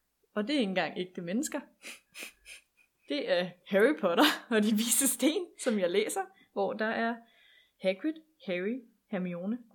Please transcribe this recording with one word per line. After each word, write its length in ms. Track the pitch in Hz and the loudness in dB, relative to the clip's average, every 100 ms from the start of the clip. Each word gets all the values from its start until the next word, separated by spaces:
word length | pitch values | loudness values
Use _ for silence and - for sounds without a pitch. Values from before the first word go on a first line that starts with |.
| _ _ _ - | _ _ _ -4
og 80 | 208 | -2
det 80 | 294 | 0
er 40 | |
ikke 100 | 202 | 0
engang 240 | 185 156 - | 0 -2 -2
ægte 240 | 180 - | -8 -8
mennesker, 380 | 170 208 311 294 | -4 -2 -2 -6
<laughs> 1500 | - _ - - _ - - - - - _ _ _ _ - | -10 _ -18 -18 _ -16 -16 -18 -20 -20 _ _ _ _ -6
det 220 | 285 - | -4 0
er 180 | 180 180 - - | 0 0 -6 0
Harry 280 | 190 226 302 | 4 4 4
Potter 220 | 185 170 - - | 2 4 4 2
<laughs> 80 | - 220 | 0 0
og 80 | |
De 80 | 214 | 2
Vises 380 | 214 233 - 277 | 2 2 2 2
Sten, 360 | - 277 370 349 - | 2 2 2 -4 -6
som 160 | - 214 | -2 0
jeg 100 | 175 | 2
læser, 300 | 185 - 381 370 _ _ | 2 0 -2 -8 _ _
hvor 200 | - 196 | -4 -2
der 120 | 214 220 | -2 -2
er 300 | 226 226 233 - _ _ _ _ _ | -2 -2 -4 -10 _ _ _ _ _
Hagrid, 320 | 190 190 311 320 - _ - | -2 0 -2 -6 -12 _ -6
Harry, 320 | 175 190 254 - _ _ | -4 -2 -4 -8 _ _
Hermione 460 | 202 180 175 185 240 - | -4 -4 -4 -4 -6 -6